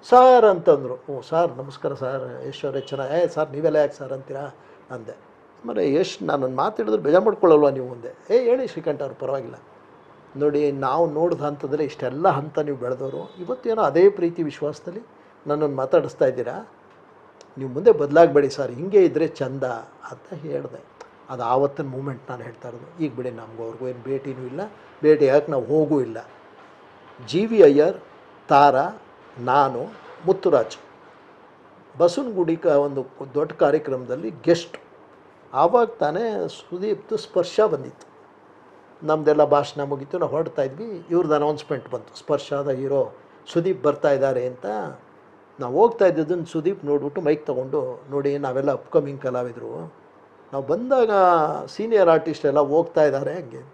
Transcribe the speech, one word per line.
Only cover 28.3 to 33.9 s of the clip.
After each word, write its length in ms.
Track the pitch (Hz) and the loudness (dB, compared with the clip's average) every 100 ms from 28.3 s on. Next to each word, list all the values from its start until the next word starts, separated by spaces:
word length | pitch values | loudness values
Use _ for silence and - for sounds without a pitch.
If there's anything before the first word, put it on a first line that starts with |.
| - - | -20 2
ತಾರಾ, 540 | 143 143 131 165 220 - - - - | 6 6 4 -2 -6 -20 -20 -20 -10
ನಾನು, 560 | 120 135 135 123 104 110 - - 160 | 0 2 2 -2 -10 -14 -20 -8 -2
ಮುತ್ತುರಾಜ್ 500 | 190 185 139 110 - - - - - - - - _ - - - 127 | 0 2 2 0 -10 -20 -20 -20 -20 -20 -20 -20 _ -20 -20 -20 0
ಬಸವನಗುಡಿ 580 | 170 131 269 196 165 165 | 0 2 -6 -2 -2 0
ಕ-, 100 | 175 | 2
ಒಂದು 400 | 143 143 139 127 - 135 | 2 2 -4 -10 -12 -8
ದೊಡ್ಡ 180 | 139 156 | -4 -4
ಕಾರ್ಯಕ್ರಮದಲ್ಲಿ 840 | - 151 151 151 | 0 2 2 -2